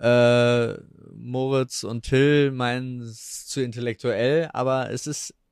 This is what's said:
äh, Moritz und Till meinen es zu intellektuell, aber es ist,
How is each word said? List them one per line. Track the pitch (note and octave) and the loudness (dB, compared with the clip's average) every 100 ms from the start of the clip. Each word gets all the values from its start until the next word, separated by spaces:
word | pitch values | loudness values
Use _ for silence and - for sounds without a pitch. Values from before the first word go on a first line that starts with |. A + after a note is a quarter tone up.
äh, | A#2+ B2 A#2+ A#2+ A#2+ A#2+ A#2 - - - - - | 2 6 6 6 4 2 0 -4 -14 -20 -20 -18
Moritz | A#2 B2+ C3 C3+ C3 - | -8 -4 0 0 0 -4
und | G#2 A#2 | -8 -8
Till | - C3+ C#3+ D3 C#3+ | 0 4 4 4 2
meinen | C3 B2 B2 B2+ B2 | 0 -2 -2 -6 -10
es | A#2 A2+ - - - | -12 -14 -16 -16 -8
zu | - | -4
intellektuell, | B2+ A#2 A#2+ A2 B2 G#2 A#2+ D3+ E3 | -4 -4 -6 -4 -2 0 2 2 -2
aber | - B2+ C3 B2 | -4 -2 0 -2
es | A#2 - | -6 -8
ist, | D3 - - _ | -10 -10 -16 _